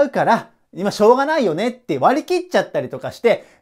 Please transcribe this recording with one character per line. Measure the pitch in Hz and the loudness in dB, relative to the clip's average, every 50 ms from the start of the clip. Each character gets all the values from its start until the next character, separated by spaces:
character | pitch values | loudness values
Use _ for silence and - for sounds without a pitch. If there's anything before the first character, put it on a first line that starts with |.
| 285 | 0
う | 277 | 0
か | - 185 147 | 0 -2 0
ら、 | 170 226 - - - _ _ _ _ - | 2 0 0 -2 -8 _ _ _ _ -10
今 | 156 190 202 | -6 -6 -4
し | - - | -2 2
ょ | 208 220 247 | 4 4 4
う | |
が | 254 277 | 4 2
な | 294 311 | -2 -2
い | 320 247 | 0 0
よ | 185 151 | -2 -2
ね」 | 165 214 247 | -2 -4 -6
っ | 240 | -6
て | - _ - 160 | -8 _ -6 -2
割 | 127 131 185 254 311 | 0 2 2 2 0
り | 311 | -2
切 | - 359 359 359 | -4 -4 -4 -4
っ | - | -2
ち | - | -2
ゃ | 208 | -2
っ | - - | -2 -2
た | - 151 | -4 -6
り | 131 | -6
と | 117 - | -6 -8
か | - - 127 | -10 -10 -12
し | - - | -6 -2
て、 | - 233 180 - - _ _ _ | 0 0 0 0 -4 _ _ _